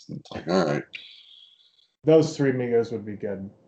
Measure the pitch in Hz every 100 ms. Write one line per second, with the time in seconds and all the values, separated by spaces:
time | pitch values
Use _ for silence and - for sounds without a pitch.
0 | - 73 - - - 92 78 71 - -
1 | - - - - - _ _ _ _ _
2 | 147 160 156 - 139 127 120 117 113 113
3 | 104 98 104 98 98 -